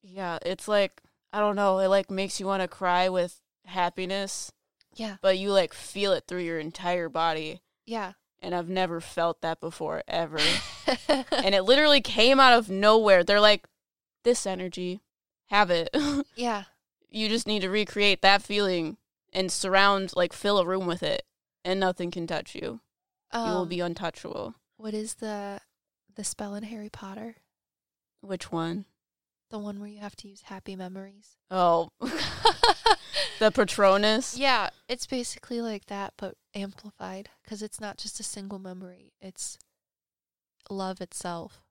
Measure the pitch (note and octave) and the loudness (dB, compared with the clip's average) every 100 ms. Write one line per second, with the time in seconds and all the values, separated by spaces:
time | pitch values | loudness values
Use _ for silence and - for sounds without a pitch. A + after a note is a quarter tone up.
0 | G3+ F#3 F3+ E3 - F#3 - G#3 G3 _ | -18 -10 -6 -6 -6 -6 0 2 2 _
1 | _ _ _ G3+ G#3 G3+ G3+ F#3+ F#3+ G3 | _ _ _ -2 0 2 2 2 4 2
2 | F#3+ F#3+ G3 - G3 G3 F3+ - F#3 F3+ | 2 -6 -6 -6 -4 -2 -4 -4 0 2
3 | F#3 F#3 F3 - _ _ F#3 F#3 F3 F#3 | 2 0 -2 -6 _ _ -12 -2 -2 -2
4 | F#3 G3 G3 - - _ _ _ _ - | -6 -4 -6 -8 -12 _ _ _ _ -14
5 | A3 F#3+ F#3+ F#3 G3 G3 E3+ - - F#3+ | -12 -2 2 2 2 2 2 -4 -14 -4
6 | G3+ F3 - F3+ E3+ E3 D#3 - F3+ F3+ | 0 0 -2 -8 -6 -6 -8 -6 -4 -2
7 | E3 D#3+ E3 D#3+ D#3 F3+ _ _ - A3+ | -2 0 0 0 -6 -12 _ _ -12 -10
8 | F#3+ G3 _ _ F#3 F3 E3+ F#3 F3+ E3+ | -10 -14 _ _ -6 -4 -4 -2 -2 -4
9 | E3 - E3+ E3 E3 E3 D#3+ E3 D#3 D#3+ | -8 -2 -2 -2 -6 -6 -8 -8 -6 -6
10 | - - C#3+ D3+ D3+ - - - - B3+ | -4 -4 -4 0 0 0 -6 -6 -4 -2
11 | - C#4+ B3+ C4 G3 G3 F#3+ C4+ D4+ C#4+ | 0 -2 0 0 2 2 6 6 8 6
12 | - - A#3 C4+ C4 A#3+ G#3+ F#3+ G#3 A3 | 4 4 6 8 8 8 4 2 6 6
13 | G#3+ F#3+ F3 G3+ G#3+ G#3 - _ _ _ | 8 6 6 6 8 6 0 _ _ _
14 | _ _ - A#3+ G3 F#3 F#3 F3 F3+ F#3 | _ _ 0 0 -2 -6 -8 -6 -6 -8
15 | _ _ _ _ _ G3+ G3 F3 E3 - | _ _ _ _ _ 2 4 2 0 -2
16 | D4 C#4+ - - A#3+ G#3+ G3 _ _ _ | 0 -2 -4 -6 -4 -4 -8 _ _ _
17 | _ G#3+ G#3+ A3+ - G#3+ F#3 G#3 G#3 G3+ | _ -4 -2 -2 -2 -2 0 -2 -2 2
18 | G3+ F#3+ F#3+ G3 - G#3 G3+ F3+ D#3+ G#3 | 2 6 6 6 2 -2 0 0 -4 -8
19 | _ _ _ F#3+ F#3 - F#3+ F#3+ G3+ G3 | _ _ _ -4 -4 -2 2 4 6 4
20 | F#3+ - F3 - G3+ G3+ F3 F#3+ F3+ E3+ | 0 0 -2 0 0 2 2 0 -2 -2
21 | D3+ - - _ _ _ F3+ F#3+ F#3 F3+ | -2 -4 -6 _ _ _ -4 0 0 0
22 | F3 F3 E3+ E3 - - - A#3 _ _ | -6 -6 -6 -6 -8 -10 -10 -10 _ _
23 | _ _ _ A#3 A3+ F#3 F3 F3 F3 E3+ | _ _ _ -6 -2 -2 -2 -4 -4 -4
24 | F3 - - - - A#3 _ _ A3 G#3+ | -8 -8 -12 -10 -10 -12 _ _ -10 -8
25 | G#3+ - G#3+ G#3 G3+ G3+ _ _ _ _ | -10 -10 -10 -10 -10 -14 _ _ _ _
26 | _ G#3 G#3 - G#3 G3+ G#3+ A3+ G#3 - | _ -12 -12 -10 -10 -10 -12 -14 -16 -16
27 | G3 G3 A3+ A3+ _ _ _ _ _ _ | -16 -14 -16 -18 _ _ _ _ _ _
28 | _ _ G3+ F#3 - E3+ E3 F3 G3 _ | _ _ -10 -10 -6 -4 -4 -6 -10 _
29 | _ _ _ _ _ A3 G#3 G3+ G#3 G#3 | _ _ _ _ _ -12 -10 -12 -14 -14
30 | G#3 - G3+ G3 - F#3+ - F#3+ F#3 F#3+ | -16 -16 -20 -20 -18 -16 -14 -12 -12 -12
31 | G3 G3+ _ _ _ F#3 F3 E3+ E3+ _ | -16 _ _ _ _ 2 4 4 0 _
32 | B3+ E4 - - A4+ - A#4 F4+ - G4+ | -8 -4 -6 2 2 4 2 4 4 2
33 | - - C#5 - A3 G#3 A3+ - G3 G3 | 0 -6 -6 2 2 4 0 4 6 6
34 | G#3 A3 - B3 C#4 A#3+ G3 _ _ B3 | 4 2 -2 -2 2 2 0 _ _ -8
35 | - B3+ A#3+ - - A#3+ A#3 G#3 _ G3+ | -6 -6 -6 -10 -8 -6 -6 -8 _ -8
36 | G3 - F#3+ - _ G3+ G3 G3 G#3 _ | -8 -8 -12 -12 _ -10 -10 -10 -20 _
37 | F#3 F#3+ G#3 _ _ G#3+ G#3+ - G#3 G3 | -14 -14 -16 _ _ -12 -12 -10 -12 -12
38 | - - G#3+ - G3 G3 F#3+ F#3 F#3 F3+ | -12 -12 -12 -10 -12 -12 -12 -14 -16 -20
39 | G3+ _ G3 - - - _ _ _ _ | _ _ -20 -14 -14 -14 _ _ _ _
40 | _ _ _ _ _ _ _ G3 F#3+ F#3 | _ _ _ _ _ _ _ -8 -8 -8
41 | F#3 - F3+ E3+ E3 _ _ | -12 -10 -10 -10 -12 _ _